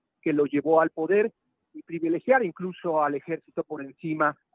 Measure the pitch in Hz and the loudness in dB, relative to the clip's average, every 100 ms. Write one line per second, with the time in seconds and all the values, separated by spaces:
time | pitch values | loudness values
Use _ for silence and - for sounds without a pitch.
0 | _ _ - 147 143 147 147 160 160 - | _ _ -2 0 2 0 2 2 2 -2
1 | 156 202 220 - _ _ _ - - 165 | 0 2 0 -4 _ _ _ -20 -12 -6
2 | 165 170 - 262 202 - 185 175 175 156 | -2 -2 2 2 2 -4 -10 -8 -2 0
3 | 147 143 - 160 - - 156 151 139 - | 0 -2 -6 -10 -8 -8 -8 -10 -12 -10
4 | 165 156 151 147 _ | -6 0 0 -2 _